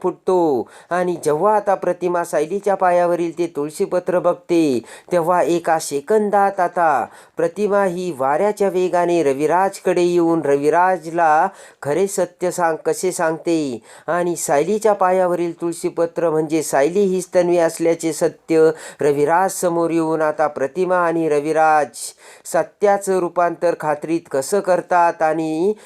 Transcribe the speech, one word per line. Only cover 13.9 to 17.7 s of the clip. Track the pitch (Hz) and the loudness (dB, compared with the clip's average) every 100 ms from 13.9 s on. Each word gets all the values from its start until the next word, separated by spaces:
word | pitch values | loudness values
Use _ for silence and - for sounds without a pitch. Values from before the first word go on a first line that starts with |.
| - - | -12 -4
आणि | 175 175 165 | -2 -2 -4
सायलीच्या | - 147 165 214 214 | 0 0 0 0 0
पायावरील | 202 185 185 180 175 175 160 | 2 2 2 2 0 -4 -6
तुळशीपत्र | 170 160 175 175 165 170 165 | -8 -4 -6 -2 -4 -2 0
म्हणजे | 156 156 160 | 0 0 -2
सायली | 139 143 147 185 202 | 0 2 2 2 0
हीच | 185 175 185 | 0 0 0
तन्वी | 175 175 | 2 2
असल्याचे | 165 | 2